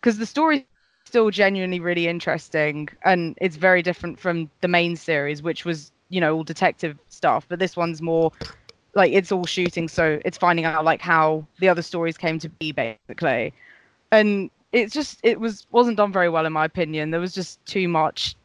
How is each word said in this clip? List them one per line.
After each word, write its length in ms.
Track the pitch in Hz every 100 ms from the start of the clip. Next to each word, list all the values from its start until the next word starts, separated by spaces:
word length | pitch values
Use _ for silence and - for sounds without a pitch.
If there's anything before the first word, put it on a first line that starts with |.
'Cause 160 | 240 214
the 80 | 220
story's 380 | - 320 294 262 _ _ _ -
still 240 | 240 220
genuinely 480 | 185 196 196 185 180
really 280 | 170 175 170
interesting, 840 | 170 175 156 - 160 151 151 147 -
and 340 | 180 185 165 -
it's 140 | 185 151
very 260 | 185 180
different 380 | 170 170 175 -
from 300 | 185 170 156 _
the 60 | 180
main 280 | 175 170 170
series, 460 | - 151 143 147
which 200 | 156 151 170
was, 260 | 165 143 _ _
you 100 | 185
know, 140 | 160 160
all 80 |
detective 540 | 156 160 185 - 165 147 _
stuff. 360 | - 170 117 -
But 100 | 175
this 160 | 185 -
one's 240 | 170 160
more, 300 | 165 165 165 _ - - _ - _ -
like, 180 | 185
it's 180 | 160 180
all 140 | 190 175
shooting, 420 | - 180 175 165
so 320 | - 160 151 -
it's 120 | -
finding 280 | 175 170 160
out, 180 | 156 156
like, 160 | 160
how 440 | 170 165 156 156 151 _
the 100 | 190
other 120 | 170
stories 340 | 165 180 165 160
came 220 | 170 160
to 100 | 160
be, 220 | - 156
basically. 840 | 147 117 107 _ - 165 123 113 - - - _ _ _
And 380 | 220 208 202 185 _ _
it's 220 | 240 220
just, 260 | 277 285 -
it 160 | 226 233
was, 280 | 226 208 -
wasn't 260 | 240 240 208
done 140 | 208
very 180 | 190 175
well, 160 | 165 160
in 80 |
my 120 | 156 156
opinion. 460 | - 160 156 151
There 80 | 165
was 120 | 180 185
just 280 | 180 - -
too 220 | 202 185
much 480 | 165 156 - - -